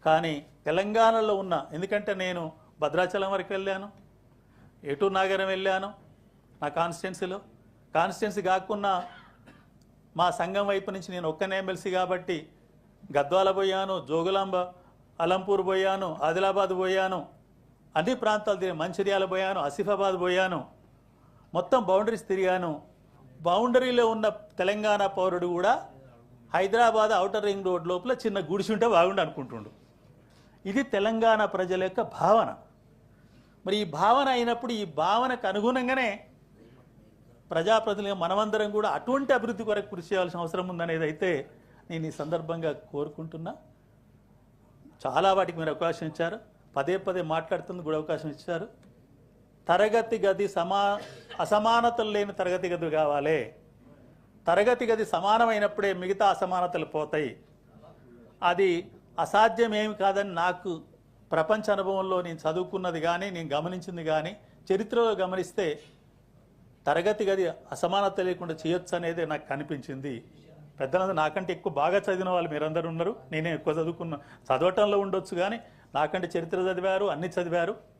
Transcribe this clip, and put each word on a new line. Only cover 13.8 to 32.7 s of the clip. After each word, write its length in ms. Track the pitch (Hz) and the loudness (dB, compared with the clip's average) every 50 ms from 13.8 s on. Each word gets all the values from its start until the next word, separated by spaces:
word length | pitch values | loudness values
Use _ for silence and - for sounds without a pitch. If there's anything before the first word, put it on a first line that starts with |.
| 190 190 190 180 143 | -2 -2 -4 -4 -4
జోగులాంబ, 500 | 123 151 165 165 185 190 196 196 190 185 180 180 180 - - - - _ _ _ _ _ _ | -2 -2 0 0 2 0 0 0 0 0 -2 -2 -2 -8 -20 -20 -20 _ _ _ _ _ _
అలంపూర్ 440 | 165 170 180 190 190 190 202 196 185 | 0 2 2 0 2 0 0 2 2
పోయాను, 420 | 180 190 190 190 190 190 196 190 175 156 - 139 | 2 0 2 2 2 0 0 -2 -6 -4 -2 0
ఆదిలాబాద్ 480 | 151 165 180 196 196 190 196 196 190 190 180 185 | 0 2 2 2 2 2 2 2 0 0 -2 0
పోయాను, 360 | 180 190 190 190 190 185 175 - - - - _ _ _ _ _ _ _ _ _ - _ | 0 0 0 0 0 -2 -4 -8 -10 -16 -20 _ _ _ _ _ _ _ _ _ -6 _
అన్ని 200 | 160 160 190 262 | -2 0 0 0
ప్రాంతాలు 440 | 254 240 214 214 214 214 214 202 185 180 | 0 2 0 0 2 0 -2 -2 0 -2
తిరిగి, 140 | 185 175 156 160 | -4 -2 -2 -4
మంచిర్యాల 420 | 185 175 - 196 196 196 196 190 | -6 -2 -2 0 0 2 0 0
పోయాను, 360 | 185 185 185 190 190 196 185 | 0 0 -2 -2 -2 -2 -2
ఆసిఫాబాద్ 560 | 147 143 139 - 202 202 208 190 196 196 190 180 | -4 -4 -4 -4 -2 -2 0 2 2 0 0 0
పోయాను, 400 | 175 180 180 185 190 185 180 151 127 - - - - - _ - _ _ _ _ _ - - - - - - | 0 2 2 2 2 2 0 -4 -6 -8 -16 -20 -20 -20 _ -20 _ _ _ _ _ -20 -20 -20 -20 -6 -4
మొత్తం 260 | 160 180 180 - 254 220 175 | -4 0 2 2 2 4 4
బౌండరీస్ 380 | 185 190 214 214 226 190 - - | 2 2 2 2 -2 -4 -2 -2
తిరిగాను. 420 | 196 190 190 185 180 185 180 170 156 143 - - _ _ _ _ _ - - - - - 156 | 0 0 2 2 2 2 0 -2 -4 -6 -10 -16 _ _ _ _ _ -20 -20 -20 -20 -4 0
బౌండరీలో 580 | 170 175 196 233 247 240 254 254 254 247 240 233 226 226 | 2 2 2 2 4 4 4 4 4 4 4 4 4 2
ఉన్న 120 | 220 214 208 208 - - - - - | 2 0 0 0 -2 -12 -20 -4 -2
తెలంగాణ 420 | 180 190 208 214 214 214 208 202 202 196 196 - | 0 0 0 0 2 2 2 4 2 0 0 0
పౌరుడు 280 | 185 185 180 175 180 180 175 | 0 0 0 0 -2 -2 -2
కూడా 180 | 170 180 202 254 330 - - - - - - - - - - - - - - - | 0 2 2 2 2 0 -12 -18 -20 -20 -20 -20 -20 -20 -20 -20 -20 -20 -2 0
హైదరాబాద్ 580 | 165 190 196 190 226 240 226 220 220 214 214 220 190 185 | 2 2 4 4 6 6 6 6 4 4 4 4 4 2
ఔటర్ 240 | 196 190 214 202 208 | 2 0 0 0 0
రింగ్ 200 | 196 196 196 185 | 0 0 0 0
రోడ్ 180 | 180 175 160 170 | 0 0 0 -2
లోపల 220 | 180 180 180 240 254 240 - | -4 -2 0 -2 -4 -2 -2
చిన్న 140 | 226 196 196 175 147 | -2 -2 -2 -2 -2
గుడిసె 200 | 170 202 196 - 220 | -2 -2 0 0 0
ఉంటే 140 | 202 226 240 214 | 2 4 4 6
బాగుండు 240 | 170 170 185 196 196 170 | 6 6 6 4 0 0
అనుకుంటుండు. 460 | 156 156 - 135 117 120 113 104 104 - - - _ _ _ _ - - - - _ - - - - - - _ 190 | -2 -2 -10 -12 -10 -10 -14 -14 -14 -18 -20 -20 _ _ _ _ -20 -20 -20 -20 _ -20 -20 -20 -20 -20 -14 _ -2
ఇది 120 | 196 254 277 269 - | -2 -2 -2 0 0
తెలంగాణ 440 | 202 196 214 226 226 220 226 220 214 214 202 208 | 2 2 2 2 4 4 4 6 4 4 0 0
ప్రజల 260 | 185 185 175 185 185 185 185 | -2 -2 0 0 0 0 -2
యొక్క 140 | 185 - 226 160 - - | -2 -2 -4 -4 -2 0
భావన. 320 | - 170 208 226 196 123 - - - - | 4 6 6 6 6 2 -4 -12 -16 -20